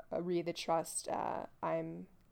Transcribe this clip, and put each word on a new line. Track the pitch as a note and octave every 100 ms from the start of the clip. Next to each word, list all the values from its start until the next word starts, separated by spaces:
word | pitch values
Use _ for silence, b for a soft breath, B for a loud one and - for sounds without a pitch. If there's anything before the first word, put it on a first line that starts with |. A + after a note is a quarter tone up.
| -
uh, | D#3+
"Re | F3 F3
the | E3+
trust, | E3+ - E3 D#3+ - -
uh, | - - - - -
I'm | E3 E3 D#3+ E3+ F#3 - -